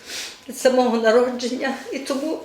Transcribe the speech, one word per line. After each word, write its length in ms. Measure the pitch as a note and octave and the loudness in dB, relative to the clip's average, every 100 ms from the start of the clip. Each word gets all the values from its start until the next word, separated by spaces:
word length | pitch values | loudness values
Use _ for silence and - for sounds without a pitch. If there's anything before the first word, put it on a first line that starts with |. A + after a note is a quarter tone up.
| - - - - - | -14 -12 -12 -14 -16
від 80 | A#3+ | 0
самого 400 | C4 B3 B3 A3+ | 2 4 4 4
народження, 760 | A3 A#3 B3 A#3+ B3 B3+ C#4 - A#4 | 4 4 4 0 -4 -4 -4 -4 -6
і 80 | C#4+ | -8
тому, 400 | C4+ C4+ D4+ D#4+ | -4 -4 -4 -6